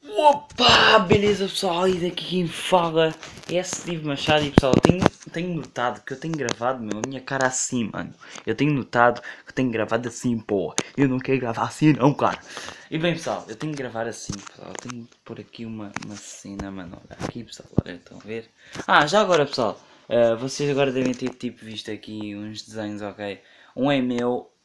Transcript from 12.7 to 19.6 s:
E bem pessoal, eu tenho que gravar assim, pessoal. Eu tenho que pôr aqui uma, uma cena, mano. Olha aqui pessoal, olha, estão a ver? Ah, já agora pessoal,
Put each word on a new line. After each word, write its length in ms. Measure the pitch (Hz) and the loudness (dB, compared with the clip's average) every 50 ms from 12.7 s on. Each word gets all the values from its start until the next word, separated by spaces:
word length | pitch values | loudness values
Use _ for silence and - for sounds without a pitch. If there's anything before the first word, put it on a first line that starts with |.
| - - - - | -16 -18 -14 -8
E 100 | - 156 | -6 -2
bem 160 | 160 175 156 | -2 -2 -2
pessoal, 300 | - - 131 107 92 - - | -2 -4 -6 -6 -6 -6 -12
eu 80 | 110 | -12
tenho 160 | - - 156 | -8 -8 -8
que 60 | 151 139 | -6 -6
gravar 280 | 131 123 110 113 113 | -8 -8 -6 -6 -6
assim, 260 | 117 104 - - - - | -6 -8 -10 -10 -10 -10
pessoal. 340 | 101 - - - - - - | -10 -10 -18 -20 -18 -16 -14
Eu 220 | 95 - - 120 | -12 -12 -10 -10
tenho 140 | 123 120 117 | -12 -12 -14
que 100 | 120 _ _ _ | -16 _ _ _
pôr 160 | - 117 110 | -16 -14 -14
aqui 260 | 104 _ _ - 117 | -14 _ _ -14 -12
uma, 240 | 113 110 110 104 101 104 - 104 | -12 -10 -12 -12 -10 -10 -10 -10
uma 120 | 104 104 | -10 -14
cena, 540 | 101 - - - - - 104 101 98 101 98 | -14 -14 -16 -18 -16 -14 -14 -10 -10 -10 -10
mano. 320 | 95 95 90 85 95 - - | -10 -12 -12 -14 -16 -18 -18
Olha 140 | - - - - | -20 -14 -10 -10
aqui 160 | - - - | -10 -10 -10
pessoal, 260 | 110 - - - - - - - - | -14 -14 -18 -20 -20 -4 -4 -4 -4
olha, 120 | - 90 | -4 -16
estão 220 | 87 _ - - - | -16 _ -20 -20 -20
a 60 | - | -14
ver? 240 | 101 110 113 113 _ _ _ - - - - - | -12 -12 -12 -12 _ _ _ -20 -18 -16 -12 -2
Ah, 200 | - 190 170 147 | 4 4 4 4
já 140 | 147 175 208 | 6 4 2
agora 240 | 214 190 180 156 143 | 4 4 4 2 2
pessoal, 360 | 135 - - | 0 0 -2